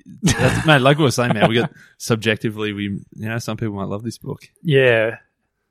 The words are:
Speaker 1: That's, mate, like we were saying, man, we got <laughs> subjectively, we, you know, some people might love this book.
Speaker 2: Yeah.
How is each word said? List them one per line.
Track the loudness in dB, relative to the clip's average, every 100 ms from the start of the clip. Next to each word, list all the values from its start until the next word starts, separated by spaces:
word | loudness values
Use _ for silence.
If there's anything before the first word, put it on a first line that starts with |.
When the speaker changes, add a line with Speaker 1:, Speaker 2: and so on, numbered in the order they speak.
| -20 -4
Speaker 1:
That's, | 0 2 0 2 4
mate, | 4
like | 4 4
we |
were | 2
saying, | 0 -2 0
man, | 2
we | 2
got | -2 -6 -20
<laughs> | -10
subjectively, | -4 -2 0 -2 -4 -6 -6
we, | -6 -6
you | -8 -12 -12 -8
know, | -8
some | -8 -6
people | -6 -6
might | -8
love | -8
this | -10 -12
book. | -12 -14 -16 _
Speaker 2:
Yeah. | 0 4 4 4 2 -4 _ _ _ _ _